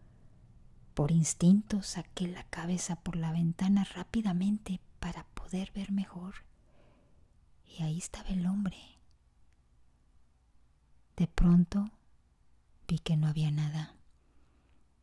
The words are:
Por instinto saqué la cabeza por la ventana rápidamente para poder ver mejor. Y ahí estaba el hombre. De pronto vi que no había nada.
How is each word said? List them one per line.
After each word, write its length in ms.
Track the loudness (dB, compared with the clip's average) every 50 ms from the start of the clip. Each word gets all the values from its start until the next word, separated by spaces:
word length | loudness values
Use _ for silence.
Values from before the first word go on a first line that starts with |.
| -20 -20 -20 -20 -20 -20 -20 -20 -20 -20 -20 -20 -20 -20 -20 -20 -20 -8 -2
Por 180 | 0 0 4
instinto 720 | 4 4 2 2 0 4 6 6 6 6 4 0 -4 -6
saqué 460 | -4 -6 -8 -10 -10 -12 -8 -6 -6
la 160 | -6 -6 -10 -14
cabeza 500 | -12 -10 -8 -4 -4 -4 -4 -2 -6 -8
por 180 | -8 -8 -6 -4
la 160 | -4 -2 -2
ventana 520 | 0 0 0 0 0 0 2 4 4 4 2
rápidamente 960 | 0 -6 -10 -10 -4 -4 -2 0 0 0 2 0 0 0 -2 -4 -6 -8 -8 -8 -14 -10 -8
para 260 | -6 -6 -6 -8 -14
poder 460 | -12 -12 -12 -10 -6 -6 -6 -6 -6 -8
ver 180 | -8 -6 -4
mejor. 440 | -4 -4 -4 -6 -10 -12 -12 -12 -14 -16 -20 -20 -20 _ _ _ -20 -20 -20 -20 -20 _ _ _ -20 -20 -20 _ _ -20 _ _ -20 -20 _
Y 180 | -20 -10 -6 -4
ahí 140 | -4 -4
estaba 320 | -4 -6 -10 -12 -10 -6 -4
el 160 | -4 -2 -2
hombre. 320 | 0 -2 -2 -2 -4 -6 -8 -16 -20 -20 _ -20 -20 -20 _ _ _ _ _ -20 -20 _ _ _ _ _ -20 -20 -20 _ _ _ _ _ -20 -20 _ _ _ _ _ _ -20 -20 _ _ _ _ _ -20 -20 _ _ _
De 100 | -2 -2
pronto 640 | 0 4 4 6 8 8 8 6 4 2 -2 -2 -4 -8 _ _ -20 -20 _ _ _ _ _ _ -20 -20 _ _ _ _ -18 -6
vi 120 | -4 -4 -4
que 180 | -2 -2 0
no 100 | 2 2
había 240 | 0 0 0 0 0
nada. 440 | 0 0 -2 -2 -4 -6 -8 -10 -14 -20 -20 -20 -20 _ _ _ _ -20 -20 _ _ _ _ _ _ _ _ _ _ _